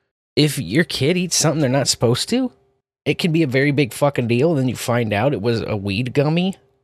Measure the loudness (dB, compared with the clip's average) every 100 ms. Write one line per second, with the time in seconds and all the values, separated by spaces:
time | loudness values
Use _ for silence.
0 | _ _ _ 0 0 0 -2 0 0 0
1 | 0 0 -2 0 0 2 2 0 0 0
2 | 0 0 0 -2 -2 _ _ _ _ _
3 | -4 -2 0 2 2 2 2 2 0 0
4 | 0 0 0 2 2 2 -2 -2 -2 -2
5 | 0 0 0 0 -2 -2 -2 -4 -2 -4
6 | -2 0 0 0 -2 -6 _ _